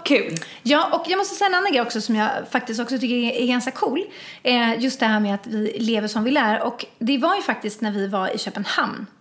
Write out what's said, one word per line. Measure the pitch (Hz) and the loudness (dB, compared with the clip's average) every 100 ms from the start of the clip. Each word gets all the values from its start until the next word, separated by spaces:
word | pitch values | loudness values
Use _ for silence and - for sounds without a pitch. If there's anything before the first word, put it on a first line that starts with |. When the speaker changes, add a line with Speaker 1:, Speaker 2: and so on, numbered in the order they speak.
| - | 2
Speaker 1:
kul. | 269 - 165 - - | 2 2 -4 -8 -6
Speaker 2:
Ja, | 233 294 330 330 | 2 2 4 0
och | 330 | 0
jag | 381 | 0
måste | 392 359 | 0 2
säga | 403 | 2
en | 359 | 2
annan | 392 | 2
grej | 269 | 2
också | 233 220 | 0 -2
som | 214 220 | 0 2
jag | 214 - - | 2 0 -2
faktiskt | 247 240 220 | -2 -2 -4
också | 233 254 | -2 -2
tycker | 233 247 | 0 0
är, | 233 | 0
är | 233 247 | 0 2
ganska | 247 254 | 2 0
cool. | - - 262 415 - - - | -2 -2 -2 -4 -10 -18 -4
Eh, | - 247 233 226 | 2 4 4 2
just | 254 262 | 0 2
det | 220 | 2
här | 214 | 4
med | 208 202 | 2 0
att | 233 | -4
vi | 220 214 - | -4 -2 -2
lever | 226 220 208 | 0 0 0
som | 214 | 0
vi | 226 | 2
lär. | 285 226 214 | 2 2 2
Och | 240 247 - - | 0 -6 -12 -4
det | 233 277 | 0 2
var | 320 392 | 2 0
ju | |
faktiskt | 302 220 214 208 | 0 -2 -4 -4
när | 220 | -4
vi | 202 196 | -2 -2
var | 196 190 214 | -2 -2 -2
i | |
Köpenhamn | 202 - 202 - 208 - 208 _ | -6 -6 -4 -2 -2 -4 -12 _